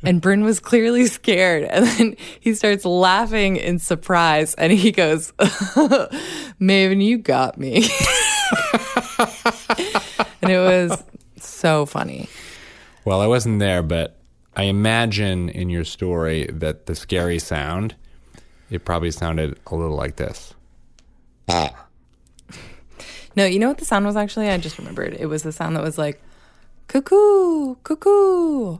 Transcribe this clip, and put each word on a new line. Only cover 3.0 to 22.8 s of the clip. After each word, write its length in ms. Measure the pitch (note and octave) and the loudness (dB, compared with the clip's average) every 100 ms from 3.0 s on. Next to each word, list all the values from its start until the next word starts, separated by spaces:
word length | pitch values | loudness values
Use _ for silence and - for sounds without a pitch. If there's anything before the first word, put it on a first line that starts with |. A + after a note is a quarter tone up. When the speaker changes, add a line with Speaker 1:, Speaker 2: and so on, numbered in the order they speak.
| F#3 F#3+ A3+ A3 G3 F#3+ | 4 4 2 0 0 0
Speaker 1:
in 240 | - F3 | -2 -4
surprise. 720 | - E3 - F3+ E3 D3+ D#3 - | -2 -4 0 2 4 2 0 0
And 180 | E3 | 2
he 180 | G3+ G#3 | 4 4
goes, 400 | G3 E3 D#3 - | 4 2 2 -4
<laughs> 80 | _ - - F#3+ - D4+ C4+ D3 C#4+ - E4 C#4+ - | _ 0 0 -2 2 4 4 0 -8 -10 -12 -12 -2
"Maven, 420 | F#3+ G3 F#3+ G3 | 2 4 4 4
you 180 | G3+ A#3+ | 2 0
got 380 | - B2+ C3 - | 0 0 0 -4
me." 300 | C3+ A#2+ A3+ | -2 2 2
<laughs> 100 | C#5 C5+ - G#5+ G#5+ G5 - D#5+ - - - - - A#3+ - A#3 - - B3 F#4 A4 - - G#3 - | 2 0 2 0 0 0 0 0 -2 -2 -6 -6 -4 -4 -2 -4 -4 -6 -4 -2 -4 -6 -8 -8 -2
And 100 | F#3 | 0
it 60 | F#3 | 2
was 420 | F#3 F#3 F3 D#3 - - _ - | 4 4 2 -4 -8 -20 _ -20
so 460 | - - E3+ D#3 C#3+ | -20 -4 0 2 0
funny. 420 | - C#3 - - - - - - - - _ - | -4 -8 -10 -14 -16 -20 -20 -20 -20 -20 _ -2
Speaker 2:
Well, 160 | F#2+ | 2
I 60 | G#2 | 4
wasn't 320 | B2 A2+ G#2+ | 2 2 0
there, 220 | G2+ F2+ | 2 0
but 360 | E2 E2+ E2 _ _ _ _ - | 0 -2 -4 _ _ _ _ -4
I 60 | |
imagine 840 | G2 G2 G#2+ A2+ A#2 G2+ G2+ F#2 F2 | -2 2 2 2 0 -2 -2 -2 -4
in 220 | - F2+ | -4 -4
your 160 | F2 D#2+ | -4 -6
story 600 | - F2+ F2 D#2+ D#2+ - | -6 -4 -2 -2 -2 -4
that 340 | D#2+ D#2 D#2 - | -4 -6 -6 -8
the 100 | E2 | -10
scary 440 | - F2+ F2 E2+ | -4 -2 -2 -4
sound, 560 | - D#2 D2 F2 G#2+ - - - - - - _ _ | -4 -6 -4 -6 -6 -10 -20 -20 -20 -20 -20 _ _
it 140 | F2 | -10
probably 280 | - E2+ E2+ | -4 -2 -2
sounded 460 | E2 E2+ E2 D#2 - - | -4 -4 -2 -4 -6 -8
a 80 | E2 | -6
little 200 | E2 D2+ | -4 -4
like 220 | C#2+ - | -6 -6
this. 360 | - - - - _ _ - _ _ _ _ _ - F2 D2 - - _ _ _ _ _ _ - - - | -10 -10 -18 -20 _ _ -20 _ _ _ _ _ -2 0 -2 -6 -20 _ _ _ _ _ _ -20 -20 -20